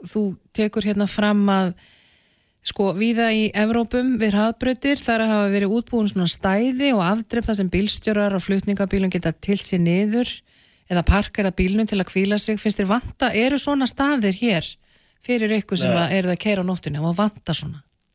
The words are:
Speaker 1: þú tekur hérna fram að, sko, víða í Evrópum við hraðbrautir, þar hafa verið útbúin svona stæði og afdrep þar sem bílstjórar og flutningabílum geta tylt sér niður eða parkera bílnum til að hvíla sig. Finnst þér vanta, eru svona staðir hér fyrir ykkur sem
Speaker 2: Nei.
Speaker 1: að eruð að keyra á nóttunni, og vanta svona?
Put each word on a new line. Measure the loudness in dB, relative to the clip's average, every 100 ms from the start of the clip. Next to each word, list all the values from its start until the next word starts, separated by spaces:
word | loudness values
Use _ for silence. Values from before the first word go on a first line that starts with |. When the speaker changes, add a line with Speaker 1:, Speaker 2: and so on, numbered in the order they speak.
Speaker 1:
þú | -8 -4 -4 -6 _
tekur | -2 -2 0
hérna | -2 0 -2
fram | 0 2 2 4
að, | 2 0 -4 -16 _ _ _ _ _ _ _
sko, | -8 -2 -2
víða | 0 0 2 2
í | 2 0
Evrópum | 0 0 0 0 0 0 0
við | 2
hraðbrautir, | 2 0 0 -2 -2 -2 -2
þar | 0 0 2
hafa | 2 2
verið | 2 2
útbúin | 0 0 0 0
svona | 0 0
stæði | 0 0 2 2 2 2
og | 2
afdrep | 2 0 -2 -4 -2
þar | 0
sem | 0
bílstjórar | 0 0 -2 0 0 0 0
og |
flutningabílum | 0 -2 0 -2 0 0 0
geta | 0 -2
tylt | -4 -2 -2
sér | 0 2
niður | 2 2 2 0 -2 -6 _ _ _ _ -4
eða | 0
parkera | 4 2 2 -2 -2
bílnum | 0 0 0 0
til | -2
að | -2
hvíla | 0 0 0
sig. | 0 -2
Finnst | -2 -2
þér | 0
vanta, | 0 -2 -4 -2
eru | 0 0 0
svona | 0 0 0
staðir | 0 0 2 0 0
hér | 0 0 -4 -12 _ _ _ _
fyrir | -4 -2 0 -2
ykkur | -2 -2
sem | 0
Speaker 2:
Nei. | 0
Speaker 1:
að | 2 0
eruð | 0
að | -2
keyra | -2 -2
á | -2
nóttunni, | -4 -6 -4
og | -2 0
vanta | -2 -2 -6 -6
svona? | -6 -12 -18 _ _